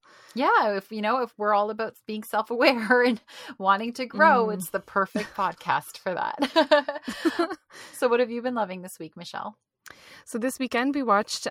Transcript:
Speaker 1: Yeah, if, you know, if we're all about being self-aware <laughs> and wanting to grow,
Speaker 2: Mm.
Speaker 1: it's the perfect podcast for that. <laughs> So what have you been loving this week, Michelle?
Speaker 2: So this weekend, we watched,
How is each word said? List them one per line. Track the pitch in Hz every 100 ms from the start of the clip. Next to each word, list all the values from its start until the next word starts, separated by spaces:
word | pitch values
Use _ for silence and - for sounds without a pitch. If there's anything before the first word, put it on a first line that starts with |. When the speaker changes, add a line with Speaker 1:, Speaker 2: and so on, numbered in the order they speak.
| _ - - 226
Speaker 1:
Yeah, | 320 466 220 196
if, | -
you | 220
know, | 214 262
if | 233 -
we're | 208 202
all | 208
about | 220 220 - -
being | 214
self-aware | - 214 214 240 285 240 214 247
<laughs> |
and | 247 214 _ - - -
wanting | 190 196 233
to | 240 247
grow, | - 311 254 220
Speaker 2:
Mm. |
Speaker 1:
it's | 202 175
the | 190
perfect | - 202 190 202 202 -
podcast | 185 - 175 135 - -
for | 190
that. | 175 - - 269 330 294 294 285 285 -
<laughs> | - 320 - 339 330 _ - -
So | - 254
what | 240
have | 240
you | 233
been | 247 240
loving | 185 185
this | 185 -
week, | 160 -
Michelle? | 175 - 202 - _ _ - - - - -
Speaker 2:
So | 226
this | 254 -
weekend, | 254 233 269 285
we |
watched, | 233 202 220 - -